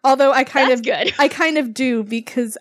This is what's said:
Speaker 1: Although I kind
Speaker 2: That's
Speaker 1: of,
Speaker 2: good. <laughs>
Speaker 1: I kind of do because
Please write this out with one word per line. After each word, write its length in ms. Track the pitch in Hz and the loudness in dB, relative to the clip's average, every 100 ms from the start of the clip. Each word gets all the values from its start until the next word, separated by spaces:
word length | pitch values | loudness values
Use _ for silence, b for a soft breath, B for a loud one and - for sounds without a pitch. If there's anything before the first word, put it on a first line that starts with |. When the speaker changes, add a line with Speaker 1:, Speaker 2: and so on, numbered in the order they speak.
Speaker 1:
Although 300 | 269 269 277 | 2 4 4
I 100 | 269 | 2
kind 260 | 262 285 269 | 0 0 2
Speaker 2:
That's 120 | 254 | 0
Speaker 1:
of, 40 | 220 | -2
Speaker 2:
good. 280 | 170 359 - | -4 -2 0
<laughs> 40 | |
Speaker 1:
I 100 | 285 | 0
kind 280 | - 320 302 | 0 0 0
of 160 | 254 | -2
do 300 | 220 254 233 | -2 -2 -2
because 540 | 208 226 226 - 233 - | -4 -6 -6 -4 -4 -6